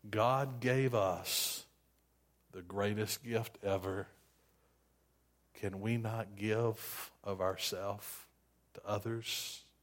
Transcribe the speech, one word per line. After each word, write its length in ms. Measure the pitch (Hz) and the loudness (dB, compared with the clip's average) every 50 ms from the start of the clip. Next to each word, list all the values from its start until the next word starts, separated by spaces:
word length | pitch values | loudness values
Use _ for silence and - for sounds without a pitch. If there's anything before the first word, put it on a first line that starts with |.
| - 107 | -8 -2
God 500 | 104 107 110 123 131 135 139 135 127 120 | 2 4 4 6 6 4 2 0 -4 0
gave 340 | 117 127 127 131 135 127 120 | 2 4 4 6 4 4 4
us 680 | 110 98 92 87 85 92 - - - - - - - - - _ _ _ _ _ _ _ _ _ _ _ _ _ _ _ _ | 4 4 4 2 0 -2 -2 0 0 0 0 -2 -6 -10 -14 _ _ _ _ _ _ _ _ _ _ _ _ _ _ _ _
the 100 | - 95 | -14 -14
greatest 600 | 87 87 92 101 101 104 104 107 107 104 - - - | -12 -6 0 2 2 2 2 0 0 -2 -2 -6 -4
gift 340 | 117 113 117 117 - - - | 0 0 0 0 -2 -8 -4
ever. 440 | - 98 98 95 90 95 95 98 95 - - _ _ _ _ _ _ _ _ _ _ _ _ _ _ _ _ _ _ _ _ _ _ _ _ _ _ _ _ | 0 0 0 2 0 -2 -2 -2 -6 -8 -14 _ _ _ _ _ _ _ _ _ _ _ _ _ _ _ _ _ _ _ _ _ _ _ _ _ _ _ _
Can 260 | - - 98 95 98 | -4 -4 -4 -2 -2
we 160 | 101 113 117 117 | 0 0 0 2
not 380 | 113 110 113 113 107 101 104 | 0 -2 -2 -4 -6 -6 -6
give 760 | 98 101 110 107 113 120 117 110 - - - - - - - - _ | -2 0 2 4 4 4 2 2 0 -8 -10 -8 -10 -10 -12 -14 _
of 200 | - 101 98 92 | -4 -4 0 2
ourself 880 | 92 95 92 - - - 101 90 98 101 101 104 - - - - - _ _ _ _ _ _ _ _ _ _ | 2 2 2 0 -2 -2 -2 -2 -4 -4 -4 -6 -8 -12 -14 -14 -16 _ _ _ _ _ _ _ _ _ _
to 60 | - - | -12 -4
others? 760 | 101 104 104 104 113 117 117 113 - - - - - - - - - _ _ | -2 -2 -2 0 -2 -4 -4 -4 -4 -4 -4 -4 -6 -8 -12 -16 -20 _ _